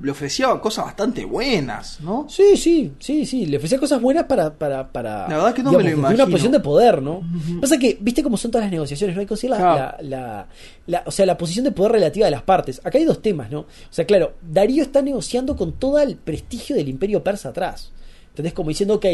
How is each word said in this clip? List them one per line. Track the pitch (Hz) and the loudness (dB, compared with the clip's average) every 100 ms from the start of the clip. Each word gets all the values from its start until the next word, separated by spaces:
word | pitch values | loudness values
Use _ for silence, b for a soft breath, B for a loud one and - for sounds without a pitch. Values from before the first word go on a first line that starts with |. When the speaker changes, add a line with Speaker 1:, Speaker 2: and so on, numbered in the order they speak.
Speaker 1:
Le | 139 | -8
ofrecía | 139 143 - 262 196 | -6 -6 -2 0 0
cosas | 214 - - | -2 -4 -6
bastante | - 214 - - | -4 -4 -4 -6
buenas, | 131 262 220 131 107 - - | -4 0 0 -2 -8 -12 -12
¿no? | 151 226 302 | -6 -6 -4
Speaker 2:
Sí, | - 403 392 | 4 6 6
sí, | 320 339 139 135 | 4 2 0 -6
sí, | - 302 214 | -4 -2 -2
sí. | 262 | -2
Le | 170 139 | -2 -2
ofrecía | 156 262 | 0 0
cosas | 285 269 | 2 2
buenas | 240 302 | 2 2
para, | 330 262 156 | 2 0 0
para, | 151 151 135 135 | -2 -4 -4 -6
para, | 123 117 107 92 | -8 -6 -6 -4
Speaker 1:
La | 151 | 0
verdad | 202 | 2
que | 240 | 2
no | 254 | 2
me | 180 | 4
lo | |
Speaker 2:
digamos, | 170 156 139 | 4 2 2
desde | |
Speaker 1:
imagino. | 226 | 4
Speaker 2:
una | 269 | 4
posición | 180 202 | 4 4
de | 269 | 2
poder, | - 147 240 170 | 4 6 6 4
¿no? | 135 170 | -2 -6
Speaker 1:
Ujú. | 170 170 156 175 | -6 -6 -6 -4
Speaker 2:
Pasa | 269 294 | 0 2
que, | 247 - | 2 0
viste | 208 247 | -2 0
cómo | 294 202 | 0 -2
son | 233 | -2
todas | 233 | -2
las | 208 | -2
negociaciones, | 170 143 143 196 | -2 -4 -4 -4
no | 175 | -4
hay | 202 | -6
que | |
conseguir | 220 254 | -6 -2
la, | 226 | 2
Speaker 1:
Claro. | 180 151 131 - | 2 2 0 -8
Speaker 2:
la, | 147 | -10
la, | 131 127 104 95 B B B - | -10 -8 -12 -14 B B B -6
la, | 175 | -4
o | - | -4
sea, | - 190 | 0 2
la | 175 | 2
posición | 165 180 262 | -2 -2 -2
de | |
poder | 185 202 | 2 2
relativa | 233 165 143 | 4 2 2
de | 208 | 2
las | 139 | 2
partes. | - 185 - - | 2 2 0 -8
Acá | 185 254 | -2 2
hay | |
dos | 320 196 | 2 2
temas, | 220 170 110 | 0 -2 -6
¿no? | 147 | -10
O | - b b | -12 b b
sea, | - 156 | -6 2
claro, | 196 160 - | 4 4 -2
Darío | 170 156 208 269 | -2 2 4 2
está | 285 277 | 2 2
negociando | 277 269 - 240 262 285 | 0 -2 -4 -4 -2 -2
con | 170 | -4
todo | - 262 - | -2 0 2
el | 277 175 | 0 -2
prestigio | - 151 - 240 - | -8 -8 -8 -12 -4
del | 269 143 | -2 -2
imperio | 131 196 202 | -4 -2 -2
persa | 160 202 135 | -2 -4 -8
atrás. | - 170 - - b b b b | -6 -6 -8 -14 b b b b
¿Entendés? | - 156 | -8 -6
Como | - 170 | -4 -4
diciendo, | - 196 | -2 0
"Ok, | 214 196 | 2 0